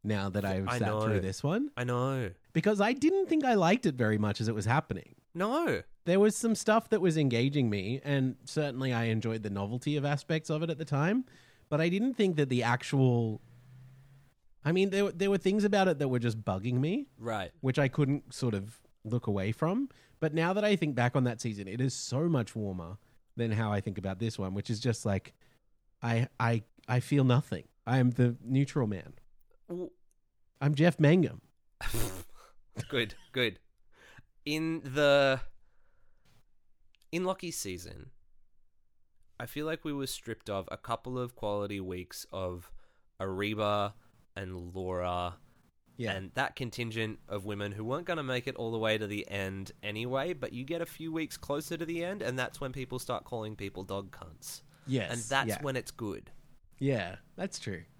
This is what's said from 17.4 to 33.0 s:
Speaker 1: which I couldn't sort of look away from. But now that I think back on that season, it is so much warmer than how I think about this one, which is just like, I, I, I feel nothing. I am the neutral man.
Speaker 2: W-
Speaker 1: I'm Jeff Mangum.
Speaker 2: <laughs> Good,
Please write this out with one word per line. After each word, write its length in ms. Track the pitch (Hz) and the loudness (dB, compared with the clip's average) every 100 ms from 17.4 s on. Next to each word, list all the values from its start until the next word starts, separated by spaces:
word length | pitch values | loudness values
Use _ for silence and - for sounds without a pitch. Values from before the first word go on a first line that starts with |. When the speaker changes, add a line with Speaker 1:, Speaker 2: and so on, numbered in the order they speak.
| 87 _ | -6 _
Speaker 1:
which 180 | 131 131 | 0 2
I 100 | 135 | 2
couldn't 440 | - 139 143 - | 4 2 2 -4
sort 200 | - 123 | -4 -2
of 240 | 101 101 - _ _ | -2 -4 -14 _ _
look 220 | 110 120 - | -4 -2 0
away 260 | 101 98 | 0 0
from. 360 | 113 160 220 277 - _ _ | 0 0 0 -4 -8 _ _
But 140 | 156 | -2
now 180 | 156 170 | 0 0
that 120 | 190 | 2
I 120 | 214 202 | 2 2
think 180 | 151 | 2
back 220 | 123 123 139 | 2 2 4
on 80 | |
that 160 | 123 113 | 2 0
season, 260 | 117 101 95 | -4 -4 -6
it 140 | 113 | -2
is 140 | 135 | -2
so 340 | - - 127 170 | -2 -4 0 2
much 260 | 147 107 | 2 0
warmer 440 | 113 104 92 82 101 _ - _ - | -4 -4 -6 -8 -12 _ -20 _ -4
than 140 | 117 | 0
how 200 | 107 113 | 2 2
I 80 | 101 | 0
think 160 | 104 98 | 0 -4
about 200 | 95 95 | -4 -2
this 200 | 113 - | -4 -2
one, 140 | 95 | -4
which 140 | 98 - | -4 -4
is 100 | 107 | -2
just 240 | 120 110 110 | 0 0 0
like, 260 | 98 - _ _ _ _ _ _ _ | 0 -2 _ _ _ _ _ _ _
I, 260 | 117 117 127 - | 0 2 0 0
I, 240 | 117 113 - _ - | 2 2 -2 _ 0
I 140 | 127 | 0
feel 240 | - 143 | 4 4
nothing. 400 | 131 123 - 87 - _ - | 6 6 4 -8 -10 _ 0
I 120 | 131 | 4
am 120 | 123 | 4
the 260 | 117 123 120 | 6 4 2
neutral 420 | 113 131 139 147 110 | 0 2 2 0 0
man. 280 | 95 71 - - - - _ - | -2 -8 -18 -20 -20 -20 _ -12
Speaker 2:
W- 220 | 180 180 _ _ _ _ _ _ _ | -10 -10 _ _ _ _ _ _ _
Speaker 1:
I'm 140 | 139 | -2
Jeff 260 | 147 165 - | 4 4 6
Mangum. 400 | 147 180 151 - _ _ _ _ | 6 8 4 -2 _ _ _ _
Speaker 2:
<laughs> 100 | - 110 98 95 - - - - - - - | 0 2 0 -2 -12 -18 -20 -20 -16 -14 -4
Good, 260 | 127 | -2